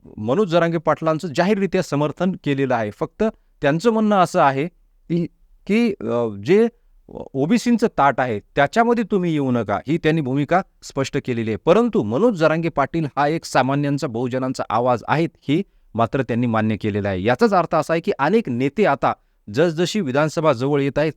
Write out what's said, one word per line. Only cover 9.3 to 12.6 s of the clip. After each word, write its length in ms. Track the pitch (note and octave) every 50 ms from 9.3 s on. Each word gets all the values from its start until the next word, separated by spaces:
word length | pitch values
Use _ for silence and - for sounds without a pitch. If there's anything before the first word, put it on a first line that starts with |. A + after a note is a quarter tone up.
येऊ 180 | D#3+ D3 C#3 C3
नका, 300 | B2 A#2+ A2 G2+ G2+ F#2 - -
ही 100 | D#3 E3
त्यांनी 220 | - D#3 D#3+ E3
भूमिका 420 | D3 B2 C3 C#3+ D3 - E3+ F#3 F#3 _ _ _
स्पष्ट 360 | - - - C#3 C3+ - - C#3+ -
केलेली 260 | - B2 A#2 A2+ A2
आहे. 60 | A2
परंतु 460 | F#2+ - D#3 F3 G#3+ A#3+ A#3+ G#3+ G#3+
मनोज 360 | B2+ G#2 A2+ C#3 G#3 B3+ A3 D#3+
जरांगे 300 | D#3+ D#3 D#3 E3